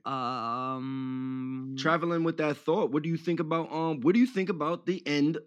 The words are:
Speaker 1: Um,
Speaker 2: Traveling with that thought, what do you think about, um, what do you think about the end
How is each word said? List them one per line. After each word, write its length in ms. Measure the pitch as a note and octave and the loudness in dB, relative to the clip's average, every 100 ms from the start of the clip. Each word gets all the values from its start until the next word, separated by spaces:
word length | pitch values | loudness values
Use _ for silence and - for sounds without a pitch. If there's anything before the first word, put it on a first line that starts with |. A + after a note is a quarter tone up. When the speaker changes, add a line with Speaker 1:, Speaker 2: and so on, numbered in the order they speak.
| - | -6
Speaker 1:
Um, 1700 | C3+ B2 B2+ A2+ B2 C3 C3 C3 C3+ C3 C3 C3 C3 C3 C3 C3 C3+ | -4 -4 -4 -4 -2 -2 -4 -4 -4 -4 -4 -6 -6 -6 -6 -6 -2
Speaker 2:
Traveling 440 | D#3 E3 E3+ E3+ | 2 2 2 0
with 140 | E3 D#3+ | 0 0
that 200 | D3+ C#3+ | -2 -2
thought, 340 | - F#3 D3+ | 0 2 2
what 100 | D3 | 0
do 60 | D#3 | 0
you 80 | D#3+ | -2
think 220 | E3+ E3+ | 0 -2
about, 320 | D#3 E3 D#3+ | 0 -2 -2
um, 300 | D#3 E3 D3+ | -2 -2 2
what 120 | C#3 | 4
do 60 | A3+ | 6
you 80 | B3+ | 4
think 220 | F#3+ F#3+ | 2 -2
about 360 | E3+ D3+ F3 - | 0 -2 -2 -2
the 200 | F#3 - | -2 0
end 300 | C#3+ D3 D#3 | 4 4 2